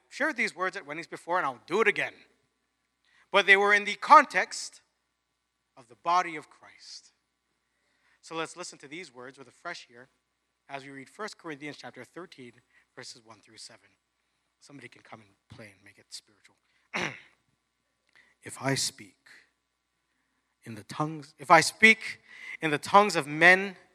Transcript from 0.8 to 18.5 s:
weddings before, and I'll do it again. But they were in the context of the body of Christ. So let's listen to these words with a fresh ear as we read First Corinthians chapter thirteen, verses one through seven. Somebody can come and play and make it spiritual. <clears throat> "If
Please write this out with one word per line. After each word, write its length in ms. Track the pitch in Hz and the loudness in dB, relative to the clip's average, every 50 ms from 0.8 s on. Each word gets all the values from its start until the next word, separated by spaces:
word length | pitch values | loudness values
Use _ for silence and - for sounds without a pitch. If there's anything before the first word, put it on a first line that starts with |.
| 151 | -12
weddings 200 | 143 147 165 160 | -12 -12 -12 -12
before, 300 | - 175 151 - 165 175 | -14 -16 -14 -6 -4 -2
and 80 | 185 160 | -2 -2
I'll 160 | 135 127 113 - | -2 -6 -8 -8
do 160 | - 160 214 226 | -4 -2 0 2
it 60 | 208 | 2
again. 260 | - 151 139 - - - - _ _ _ _ _ _ _ _ _ _ _ _ _ _ _ _ _ _ _ _ _ | 0 0 -4 -8 -10 -14 -20 _ _ _ _ _ _ _ _ _ _ _ _ _ _ _ _ _ _ _ _ _
But 140 | - 196 185 | 0 2 4
they 140 | 185 196 196 | 6 6 6
were 160 | 202 202 208 | 6 4 4
in 100 | 202 208 | 2 2
the 120 | 202 202 | -2 -6
context 840 | - - - 277 302 269 - - 180 220 - - - - - - - _ _ _ _ _ _ _ _ _ _ _ _ _ _ _ _ _ _ _ | -6 4 8 8 8 8 6 0 -4 -4 -4 -6 -12 -14 -14 -16 -20 _ _ _ _ _ _ _ _ _ _ _ _ _ _ _ _ _ _ _
of 120 | 135 127 120 | -20 -20 _
the 80 | 123 | -20
body 400 | - - 170 175 180 180 170 160 | -8 -2 0 2 2 0 0 -6
of 120 | 156 - - | -12 -14 -16
Christ. 640 | - _ - - - - - - - - - - _ _ _ _ _ _ _ _ _ _ _ _ _ _ _ _ _ _ _ _ _ _ - | -20 _ -20 -20 -20 -20 -20 -20 -20 -20 -20 -20 _ _ _ _ _ _ _ _ _ _ _ _ _ _ _ _ _ _ _ _ _ _ -18
So 120 | - 160 | -12 -8
let's 220 | 165 160 151 - | -8 -8 -8 -10
listen 220 | 170 180 - 190 151 | -14 -16 -16 -16 -20
to 100 | - 135 | -20 -18
these 240 | 147 - 185 - 120 | -16 -16 -18 -18 -18
words 240 | 127 123 131 131 | -20 -20 -20 -20
with 120 | 139 131 120 | -20 -20 -20
a 40 | - | -20
fresh 340 | _ - 175 170 - - - | _ -16 -16 -16 -16 -18 -20
ear 180 | 120 120 127 - _ _ _ _ _ _ _ _ _ _ _ - | -20 -20 -20 -20 _ _ _ _ _ _ _ _ _ _ _ -16
as 160 | 139 139 131 | -16 -16 -14
we 60 | 143 | -16
read 200 | 139 135 131 - | -18 -18 -20 -20
First 260 | - - 202 208 - | -14 -14 -12 -12 -14
Corinthians 400 | - - 170 151 135 147 147 135 | -14 -14 -14 -14 -12 -14 -14 -14
chapter 280 | - - 123 - 127 120 | -14 -18 -18 -18 -18 -20
thirteen, 480 | - _ 165 180 185 - - 127 120 113 120 _ _ _ _ _ _ _ | -20 _ -20 -20 -20 -20 -20 -20 -20 -20 -20 _ _ _ _ _ _ _
verses 280 | - 123 - - 131 110 | -20 -20 -18 -20 -20 -20
one 160 | 110 110 104 | -20 -20 -20
through 180 | _ _ 107 104 | _ _ -20 -20
seven. 320 | - - 120 113 _ _ _ _ _ _ _ _ _ _ _ _ _ _ _ _ | -20 -20 -20 -20 _ _ _ _ _ _ _ _ _ _ _ _ _ _ _ _
Somebody 280 | - - 143 135 120 120 | -20 -20 -20 -20 -20 -20
can 140 | - - - | -20 -20 -20
come 180 | - - 113 | -20 -20 -20
and 100 | 107 101 98 _ _ _ | -20 _ _ _ _ _
play 160 | - - 110 | -20 -20 -20
and 160 | 101 98 95 95 | -20 -20 _ _
make 140 | 101 - - | -20 -20 -20
it 80 | _ _ | _ _
spiritual. 480 | - - - _ 104 _ _ - _ _ _ _ _ _ _ _ - | -20 -20 -20 _ _ _ _ -20 _ _ _ _ _ _ _ _ -8
<clears throat> 200 | 202 175 151 127 - - - _ _ _ _ _ _ _ _ _ _ _ _ _ _ _ _ _ - _ _ _ _ - | -6 -6 -6 -8 -12 -20 -20 _ _ _ _ _ _ _ _ _ _ _ _ _ _ _ _ _ -20 _ _ _ _ -20
"If 200 | 123 | -20